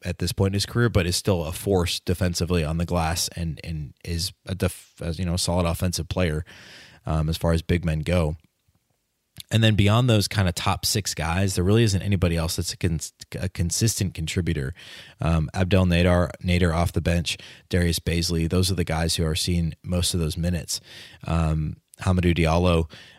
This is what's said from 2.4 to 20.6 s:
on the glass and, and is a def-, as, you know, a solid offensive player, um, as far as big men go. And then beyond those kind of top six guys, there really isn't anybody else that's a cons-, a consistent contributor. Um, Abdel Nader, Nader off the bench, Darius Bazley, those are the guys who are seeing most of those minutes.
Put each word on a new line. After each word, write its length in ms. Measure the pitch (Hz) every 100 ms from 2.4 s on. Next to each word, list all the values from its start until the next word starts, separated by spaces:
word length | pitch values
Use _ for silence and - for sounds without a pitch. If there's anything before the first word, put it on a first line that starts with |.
| 85 87
on 140 | 76 82
the 80 | 85
glass 420 | 87 80 85 - -
and, 240 | 82 69 -
and 280 | 80 71 - -
is 260 | 82 - - -
a 100 | 90
def-, 380 | 92 - - -
as, 180 | 82 78
you 60 | 87
know, 80 |
a 40 | 90
solid 280 | - 87 85
offensive 420 | 85 92 - 76
player, 380 | - 90 76 - - - - - - -
um, 220 | 78 78
as 80 | 80
far 160 | 82
as 100 | 82
big 220 | - 87
men 160 | 85 78
go. 380 | 76 90 78 78 _ _ _ _ _ _ _ _ _ - -
And 100 | 110
then 140 | 110 104
beyond 340 | 101 113 123
those 200 | 107 95
kind 180 | - 92
of 80 | -
top 300 | - 82 -
six 280 | 107 -
guys, 420 | - 78 85 98 92
there 100 | 90
really 180 | 110
isn't 180 | 113 95
anybody 360 | 101 98 87 82
else 180 | 80 -
that's 160 | 85
a 60 | -
cons-, 340 | 92 80 - - - -
a 120 | 92
consistent 640 | - 85 - 113 - 95
contributor. 600 | - 80 - 82 78 67 - - - - -
Um, 300 | 80 82 76
Abdel 320 | - 90 92 90
Nader, 440 | 85 90 87 87 -
Nader 320 | 90 87 87
off 200 | 82 85
the 80 | -
bench, 360 | 82 85 80 - - - _
Darius 320 | 92 85 82
Bazley, 500 | - 85 82 85 82
those 220 | 92 92
are 40 | 87
the 100 | 85
guys 320 | 80 82 -
who 80 | 80
are 100 | 80
seeing 380 | - 87 82 -
most 300 | - 90 85
of 80 | 90
those 160 | 78 85
minutes. 420 | 85 87